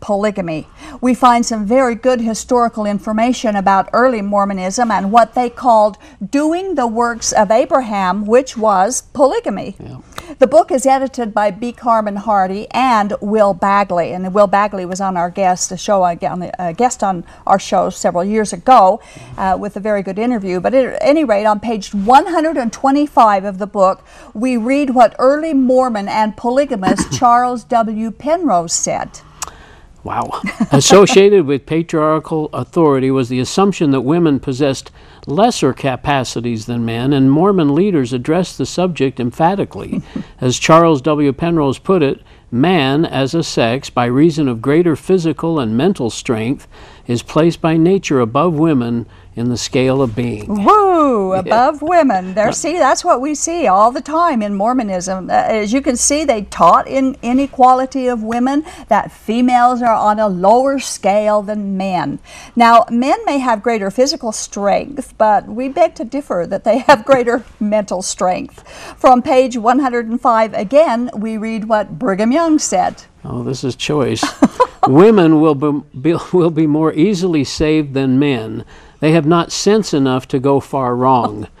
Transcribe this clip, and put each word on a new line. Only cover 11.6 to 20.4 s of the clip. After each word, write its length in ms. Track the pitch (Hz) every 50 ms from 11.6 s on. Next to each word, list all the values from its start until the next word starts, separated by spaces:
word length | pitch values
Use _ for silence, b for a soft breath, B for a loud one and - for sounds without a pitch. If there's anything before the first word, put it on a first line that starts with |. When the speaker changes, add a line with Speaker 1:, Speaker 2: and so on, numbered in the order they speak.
| 240 240 226
Speaker 1:
Carmen 440 | - 233 240 226 226 214 208 202
Hardy 500 | 202 202 226 208 196 185 185 190 208 214 - -
and 420 | - 254 262 233 214 208 208 202 - 208
Will 320 | 202 214 220 208 202 190
Bagley. 580 | 170 - 196 196 202 202 190 180 175 165 117 170
And 220 | 180 185 185 180
Will 120 | 208 202
Bagley 380 | 190 202 196 208 208 202 190 180
was 160 | 175 185 180
on 160 | 196 190 185
our 140 | 175 170 180
guest, 400 | 175 202 196 180 180 180 - -
the 80 | 190 170
show, 240 | - - 208 196 180
on 160 | 175 170 165
the, 340 | 190 - - 180 175 117 - - 180
a 120 | 170 165
guest 280 | 170 240 247 - - 220
on 220 | 196 190 170 170 B B B B
our 120 | - 190 196
show 300 | - - 214 185 175 180
several 360 | 180 - - 196 170 175 180
years 280 | 202 214 220 214 196 208
ago, 480 | 175 - 254 262 233 196 185 311 302 B B B B B B B -
uh, 180 | 196 190 185 185
with 160 | 202 208 -
a 40 | 214
very 220 | 196 214 208 202 185
good 160 | 190 190 202
interview. 420 | 226 247 254 220